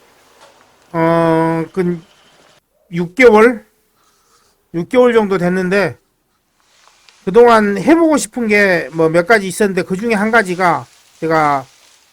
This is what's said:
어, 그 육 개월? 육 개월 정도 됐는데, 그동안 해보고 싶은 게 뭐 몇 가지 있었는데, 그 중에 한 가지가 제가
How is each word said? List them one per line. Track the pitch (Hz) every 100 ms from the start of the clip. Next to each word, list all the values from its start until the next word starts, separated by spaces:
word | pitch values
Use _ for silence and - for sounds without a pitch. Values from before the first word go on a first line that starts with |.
| _ _ _ _ - _ _ _ _
어, | 170 165 170 165 160 165 165 160
그 | 190 175 175 - _ _ _ _ _ _ _ _
육 | 170 170
개월? | - 247 214 233 220 - _ _ _ _ _ _ _ _ _ _
육 | 165 170
개월 | 247 247
정도 | 226 202 190
됐는데, | 175 185 185 202 165 117 _ _ _ _ _ _ _ _ _ _ _ _
그동안 | 196 220 240 226 208 196
해보고 | 190 330 330 277
싶은 | - 247 220
게 | 208 196 170 135
뭐 | 160 160
몇 | 170 170
가지 | 226 190
있었는데, | - 196 180
그 | - 185
중에 | 233
한 | 202 214
가지가 | 233 185 175 180 143 123 _ _ _
제가 | 160 160 147 139 127 _ _ _ _